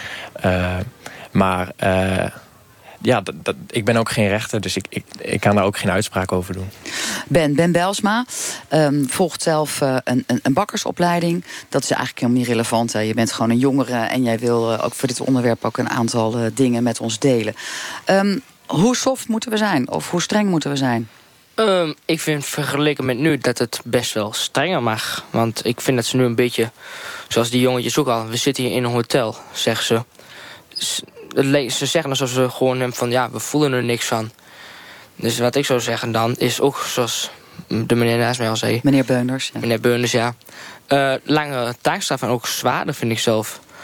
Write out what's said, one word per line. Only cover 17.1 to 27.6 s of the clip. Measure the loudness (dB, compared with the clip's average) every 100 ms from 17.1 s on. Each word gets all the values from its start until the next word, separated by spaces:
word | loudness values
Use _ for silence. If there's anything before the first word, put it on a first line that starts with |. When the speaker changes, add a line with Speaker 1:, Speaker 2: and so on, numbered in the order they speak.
| 0
Speaker 2:
delen. | 2 2 0 -6 -8 -10 -10 -6
Ehm, | 2 2 2 0 -6 -18 -4
hoe | 2 4 4
soft | 0 -2 -2
moeten | -4 -2
we | 0
zijn | 2 2 0
of | -4 -2
hoe | -2
streng | 0 2 2
moeten | 2 0
we | 0
zijn? | 2 0 -2 -10 -20 _ _
Speaker 3:
Ehm, | 0 2 4 2 -2
ik | -4 -2
vind | 0 -2 -2
vergeleken | -4 -2 0 0 0
met | 0 2
nu | 2 2
dat | 2 0
het | -2 -4
best | 0 0 0
wel | -2 -4
strenger | -4 -4 0 0 0
mag. | 0 -2 -4 -8 -4
Want | 0 0 0 -2
ik | -2
vind | 0 2
dat | 2
ze | 2
nu |
een | 2
beetje, | 2 0 0 -2 -4 -18 -16 -14 -12 -2
zoals | 0 2
die | 4